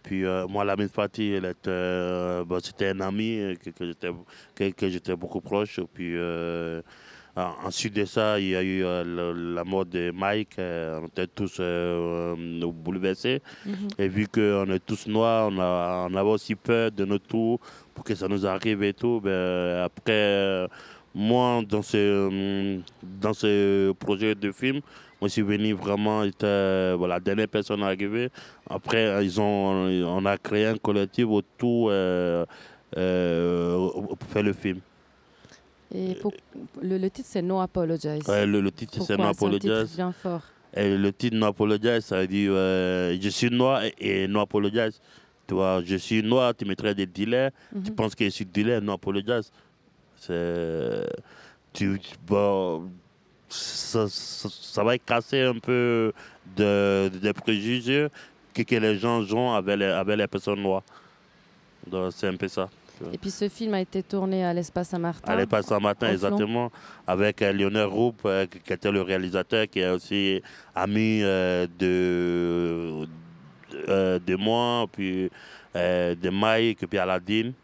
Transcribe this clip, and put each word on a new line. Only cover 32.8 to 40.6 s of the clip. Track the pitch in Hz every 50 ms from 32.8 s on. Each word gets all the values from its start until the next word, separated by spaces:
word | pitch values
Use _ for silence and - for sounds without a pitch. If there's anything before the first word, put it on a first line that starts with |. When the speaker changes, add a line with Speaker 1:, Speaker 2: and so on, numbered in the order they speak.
| _ _ -
Speaker 1:
euh, | 80 92 92 90 90 90 87 85 82 85 87 87 87 87 87 87 90 92 90
pour | - 90 101 - - - - -
faire | - 107
le | 104 104
film. | 95 - - 98 92 92 - _ _ _ _ _ _ _ _ _ _ _ - - - - _ _ _ _ _ _ -
Speaker 2:
Et | 185 190 185 185
pour, | - - 208 - - _ _ - - - - - -
le, | - 185 190 190
le | 185 190
titre, | - - 262 -
c'est | - 202
No | 175 180 190 190
Apologize. | 185 180 _ 185 170 156 165 151 - 151 151 151 147 143
Speaker 1:
Ouais, | 101 104 104
le, | - 104 104
le | 98 98
titre, | - - 113 - - 95
c'est | 92 - 104
Speaker 2:
Pourquoi ? | 101 104
Speaker 1:
No | 104
Speaker 2:
C'est | 95 - 104
un | 98
titre | 101 98 98
Speaker 1:
Apologize. | 107 110 113 110 160 160
Speaker 2:
bien | 170 180 180
fort. | 175 - - 185 175 160 - - _ _